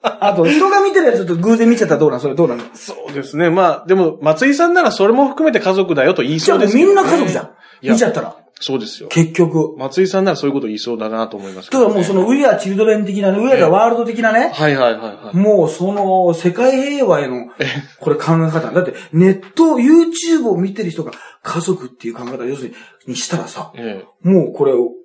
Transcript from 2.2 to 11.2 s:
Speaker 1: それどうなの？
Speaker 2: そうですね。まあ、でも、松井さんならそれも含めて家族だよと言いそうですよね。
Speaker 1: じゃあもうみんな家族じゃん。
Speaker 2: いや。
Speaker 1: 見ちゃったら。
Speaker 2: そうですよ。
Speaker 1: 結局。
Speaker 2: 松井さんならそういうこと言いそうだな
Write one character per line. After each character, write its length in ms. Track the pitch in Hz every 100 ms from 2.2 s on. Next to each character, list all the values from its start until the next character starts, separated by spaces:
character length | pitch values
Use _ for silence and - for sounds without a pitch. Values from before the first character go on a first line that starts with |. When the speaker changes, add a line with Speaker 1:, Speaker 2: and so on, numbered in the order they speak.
Speaker 1:
そ 80 | 143
れ 80 | 131
ど 80 |
う 40 | 160
な 60 |
の？ 80 | 120 113
Speaker 2:
そ 200 | - - - 151
う 20 |
で 120 | 143
す 120 | 135 147
ね。 140 | 170
ま 320 | 180 180 147
あ、 20 | -
で 80 | 190
も、 220 | 165 156
松 240 | 147 156 262
井 80 |
さ 140 | 285 339
ん 60 |
な 80 | 359
ら 100 | 285
そ 120 | - 196
れ 40 |
も 140 | 240 277
含 180 | 269
め 60 | 311
て 80 | 233
家 140 | 185
族 240 | 190 180 151
だ 80 |
よ 100 | 135
と 80 | -
言 100 | 135
い 60 | 156
そ 140 | 160
う 40 | 285
で 80 | 208
す 100 | 233
よ 80 | 359
ね。 60 |
Speaker 1:
じ 60 | 392
ゃ 20 |
あ 40 |
も 60 | 302
う 0 |
み 0 |
ん 0 |
な 60 | 330
家 20 |
族 120 | 196
じ 40 | 123
ゃ 60 |
ん。 20 | - _ - _
Speaker 2:
い 40 | 131
や。 40 |
Speaker 1:
見 40 | 113
ち 60 |
ゃ 60 | -
っ 20 |
た 80 | -
ら。 160 | - - _ _
Speaker 2:
そ 140 | - 135
う 20 |
で 60 |
す 180 | 107 -
よ。 60 | -
Speaker 1:
結 240 | 165 160
局。 420 | 165 170 160 - -
Speaker 2:
松 240 | 135 180
井 40 | 190
さ 140 | 190
ん 40 |
な 80 | 190
ら 40 | 165
そ 100 | 143
う 40 |
い 0 |
う 20 |
こ 60 | 139
と 60 | 117
言 100 | 107
い 20 |
そ 160 | -
う 40 | 117
だ 100 | 107
な 200 | 113